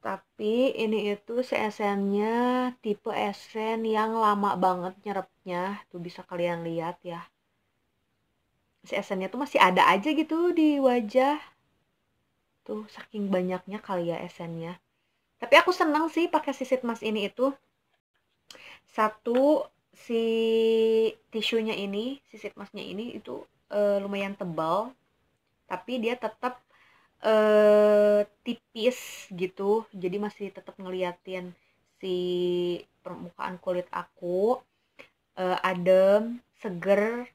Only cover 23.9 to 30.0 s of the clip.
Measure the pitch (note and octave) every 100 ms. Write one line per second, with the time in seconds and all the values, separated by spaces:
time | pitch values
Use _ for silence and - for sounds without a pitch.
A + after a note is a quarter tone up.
23.9 | G3+ G3 G3+ G3 G3+ F#3 E3 D#3+ F3+ A#3
24.9 | - _ _ _ _ _ _ _ F#3 -
25.9 | B3 A3 B3 A3 - B3 B3 _ _ _
26.9 | _ _ _ - A3 G#3+ G#3+ G#3 G#3 G#3
27.9 | G#3 G#3 G#3 G#3 _ - A#3 _ A3+ A3
28.9 | B3 - - - F3+ F#3 - G3 A3 G#3+
29.9 | G3